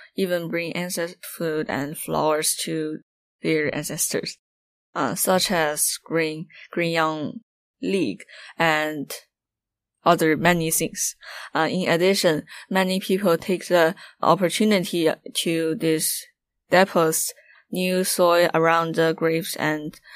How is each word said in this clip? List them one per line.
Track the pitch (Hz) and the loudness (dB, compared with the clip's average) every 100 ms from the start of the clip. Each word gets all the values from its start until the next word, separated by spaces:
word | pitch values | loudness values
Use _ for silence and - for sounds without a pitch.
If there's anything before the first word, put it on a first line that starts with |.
| - - | -14 -4
even | 190 180 165 | -2 -2 -2
bring | 170 170 | -4 -4
ancestor | - 180 185 170 185 - - | -6 -6 -6 -6 -8 -18 -8
food | 165 156 156 | -4 -4 -4
and | 120 143 160 | -4 -6 -8
flowers | - 156 151 151 156 - | -6 -2 0 0 0 -4
to | - 160 156 156 _ _ _ _ | -4 -4 -6 -8 _ _ _ _
their | 165 160 151 | -2 0 0
ancestors, | 143 151 156 - - - - _ _ _ _ _ | -4 -8 -4 -4 -4 -6 -12 _ _ _ _ _
uh, | - 139 | -4 -4
such | 180 - 185 - | -2 2 2 2
as | 180 151 151 - - | 0 0 0 -2 -4
Green, | - 160 156 156 - - - | -4 -2 -2 -4 -12 -16 -10
Green | - 170 | -4 -2
Young | 165 156 156 147 - _ _ _ _ | 0 0 -2 -8 -10 _ _ _ _
League | - 196 135 90 - - - - | -2 0 -2 -4 -14 -20 -20 -2
and | 165 156 151 156 147 - _ _ _ _ _ _ _ _ - | 0 2 -2 -6 -10 -12 _ _ _ _ _ _ _ _ 2
other | 170 160 156 | 4 4 2
many | 165 175 160 | 2 2 0
things. | - 165 - - - - - - | -2 -4 -4 -6 -8 -18 -18 -8
Uh, | - 160 | -2 0
in | 180 185 | 0 0
addition, | 165 180 196 185 151 - - - | 2 4 4 2 0 -4 -18 -4
many | 190 185 185 | 0 2 0
people | - 190 196 165 | 0 0 2 0
take | - 180 - | 0 -4 2
the | 180 160 - - _ | 4 4 2 -14 _
opportunity | - 175 180 - 214 208 175 175 156 - - | 2 2 2 2 2 2 0 0 0 0 -6
to | - - 165 160 | -4 -2 -2 -2
dis-, | 160 160 160 - - - _ _ _ _ | -2 0 0 0 -4 -10 _ _ _ _
deposit | 175 190 180 160 160 - - _ _ _ | 4 4 4 2 2 -4 -8 _ _ _
new | 175 185 185 | -2 0 0
soil | 190 - 180 170 175 | 0 2 4 6 4
around | 160 165 165 165 | 4 4 4 2
the | 165 165 | 2 2
graves | 160 165 165 - - | 2 0 0 -4 -4
and | 151 151 151 - - | -2 -2 -6 -12 -20